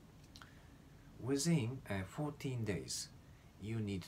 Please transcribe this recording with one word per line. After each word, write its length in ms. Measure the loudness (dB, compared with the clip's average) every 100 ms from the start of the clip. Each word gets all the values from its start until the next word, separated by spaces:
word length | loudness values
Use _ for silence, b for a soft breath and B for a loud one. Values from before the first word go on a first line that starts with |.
| -18 -18 -16 -16 B B B B B B B -4
Within, 580 | 2 6 8 8 6 0 0
uh, 140 | 0 0
fourteen 580 | 0 0 0 0 2
days, 440 | 2 2 0 -4 -4 -10 B B B B
you 180 | -2 0
need 240 | 2 0